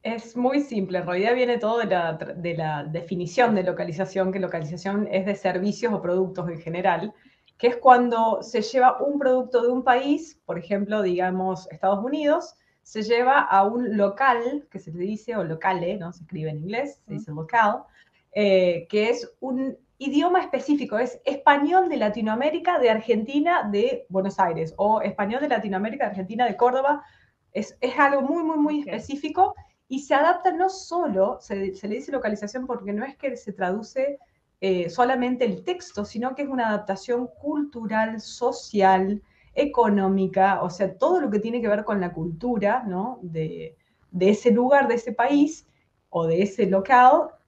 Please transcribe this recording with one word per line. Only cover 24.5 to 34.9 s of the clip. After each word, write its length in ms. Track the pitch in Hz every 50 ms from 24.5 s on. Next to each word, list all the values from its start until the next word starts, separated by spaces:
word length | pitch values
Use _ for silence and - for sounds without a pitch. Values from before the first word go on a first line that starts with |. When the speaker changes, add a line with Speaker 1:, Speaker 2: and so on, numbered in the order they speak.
| 165 160 160 160 -
Speaker 1:
o 240 | - 196 208 220 214
español 400 | - 202 196 - 202 196 226 269
de 80 | 285 294
Latinoamérica, 560 | 254 214 214 208 196 185 208 226 262 285 262
de 60 | 208
Argentina, 340 | 196 190 190 180 226 220 247
de 100 | 233 202
Córdoba, 480 | - 240 247 247 262 269 277 302 294 - - _ _ _ _ _ _ _ _
es, 260 | _ 202 214 - - _
es 180 | - 254 247 285
algo 220 | 294 277 285 277
muy, 220 | 254 277 302 339 330
muy, 120 | 320 320
muy 220 | 302 294 302 302 294
Speaker 2:
Ok. 80 | 285
Speaker 1:
específico, 680 | - 202 226 - - 285 285 - 311 302 349 381 403 - - - _ _ _ _ _
y 100 | 262 277
se 120 | 285 - 294
adapta 380 | 277 294 330 359 359 359 370
no 180 | 320 330 370 381
solo, 680 | 381 - - - 330 349 339 285 196 185 190 214 254 -
se, 320 | - - 214 196 196 190 190
se 140 | - -
le 80 | 202 214
dice 160 | 254 277 -
localización 560 | 285 254 247 214 214 208 208 202 - 262 254
porque 260 | 262 240 214 190 202 202
no 100 | 208 240
es 140 | 277 285
que 180 | _ - 269 240
se 180 | 240 - - 190
traduce, 680 | - 190 180 185 220 220 - - 262 262 285 285 - _ _ _ _ _ _ _ _
eh, 260 | - 190 185 180 170
solamente 580 | 165